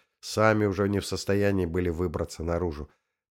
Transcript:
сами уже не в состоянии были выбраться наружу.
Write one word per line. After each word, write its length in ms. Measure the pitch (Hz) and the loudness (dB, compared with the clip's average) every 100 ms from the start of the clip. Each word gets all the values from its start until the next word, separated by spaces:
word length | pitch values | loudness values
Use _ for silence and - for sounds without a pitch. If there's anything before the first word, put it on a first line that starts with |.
| _ _ | _ _
сами 440 | - 107 110 107 | -6 2 4 4
уже 240 | 104 92 101 | 2 2 0
не 120 | 101 | 0
в 60 | - | -2
состоянии 600 | 92 - 101 101 98 85 | -4 0 2 2 2 0
были 240 | 90 87 | 0 -2
выбраться 520 | 80 90 - 80 - | 0 -2 -2 -6 -6
наружу. 480 | 82 85 87 76 73 _ _ _ _ | -4 -2 -2 -4 -12 _ _ _ _